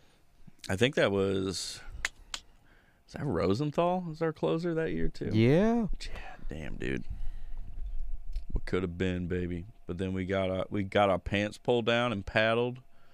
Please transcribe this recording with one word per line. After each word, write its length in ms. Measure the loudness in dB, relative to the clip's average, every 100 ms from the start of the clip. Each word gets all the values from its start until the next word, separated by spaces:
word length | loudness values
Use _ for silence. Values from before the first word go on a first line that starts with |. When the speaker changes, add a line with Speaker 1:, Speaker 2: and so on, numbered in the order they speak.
| -20 _ _ -20 -20 -12 -4
Speaker 1:
I 80 | 2
think 180 | 2
that 160 | 4 4
was, 720 | 4 2 2 -2 -4 -6 -10 -12 -8 -8 -8 -14
is 800 | -14 -14 -20 -20 -20 _ _ _
that 100 | -8
Rosenthal 800 | -2 0 2 2 0 0 0 0 -4
was 140 | -4
our 100 | -4
closer 420 | -2 -2 0 -2
that 180 | -2 -2
year, 160 | 0 0
too? 220 | 0 0
Speaker 2:
Yeah. 540 | 4 6 6 4 2 0 -2
Speaker 1:
Yeah, 340 | -4 -8 -10 -8 -6
damn, 280 | -6 -6 -4
dude. 280 | -4 -4 -4 -2 -2 -2 -4 -4 -4 -6 -4 0 0 0 -2 -4 -2
What 120 | -2
could 180 | 0 0
have 140 | 0 0
been, 280 | 0 0 -2
baby. 380 | -2 -2 -4 -8 -12 -10
But 120 | -4
then 140 | -2
we 120 | -2
got 260 | 0 0 0
our, 160 | 0 -2
we 120 | -2
got 260 | 2 4 6
our 80 | 4
pants 400 | 2 0 0 -2
pulled 280 | 0 2 4
down 260 | 2 2
and 120 | -2
paddled 540 | -2 2 4 4 0 -4 -12 -20 -20